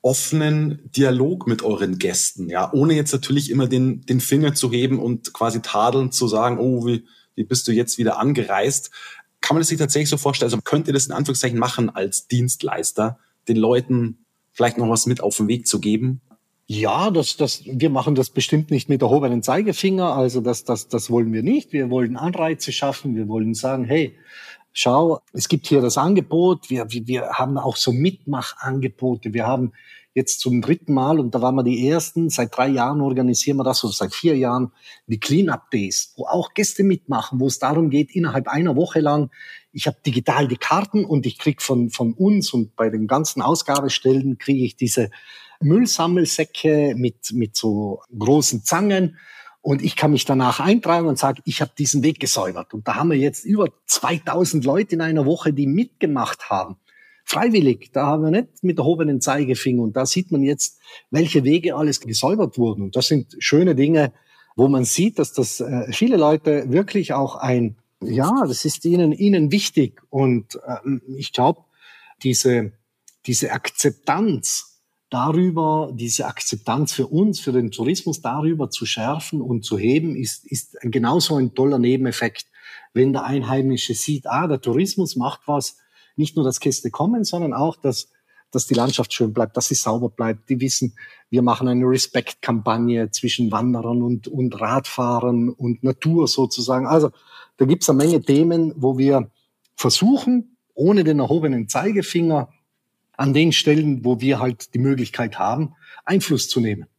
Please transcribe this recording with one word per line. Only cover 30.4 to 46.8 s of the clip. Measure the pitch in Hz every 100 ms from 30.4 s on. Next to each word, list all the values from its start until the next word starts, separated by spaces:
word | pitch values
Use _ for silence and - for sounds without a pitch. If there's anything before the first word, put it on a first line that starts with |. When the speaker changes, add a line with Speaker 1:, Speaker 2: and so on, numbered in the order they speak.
Speaker 2:
zum | 131 123
dritten | 110 165 -
Mal, | 135 135 160
und | 123
da | 120
waren | 123
wir | 135
die | 123 120 127
Ersten, | 165 160 165 165
seit | - 117
drei | - 131
Jahren | 135 120 147
organisieren | 139 127 123 117 - 139
wir |
das, | 127 127
oder | 110
seit | 98 107
vier | - 165 139
Jahren, | 127 123 123 _ - - -
die | 110
Clean-Up-Days, | - 151 185 - _ 117 98 - - -
wo | -
auch | 175 -
Gäste | - 202 -
mitmachen, | 196 180 - 123 - 127
wo | 131
es | -
darum | 135 151 160
geht, | 139 151
innerhalb | 190 165 135 -
einer | 143 175 135
Woche | 175 160
lang, | 147 147 147 - - - _
ich | - 151
hab | -
digital | 156 123 - 143 139
die | 123
Karten | - 165 202 208 190
und | 147
ich | 123 -
krieg | 156 135
von, | - 123 120
von | - 117
uns | 113 190 208 -
und | 123 110 -
bei | 113
den | 107 107
ganzen | 135 156 135
Ausgabestellen | 120 165 - 143 139 - 131 135 135 123
kriege | - 135 120
ich | -
diese | 123 - 107 - - - - _
Müllsammelsäcke | 147 190 247 - 170 180 156 - 156 - 156 151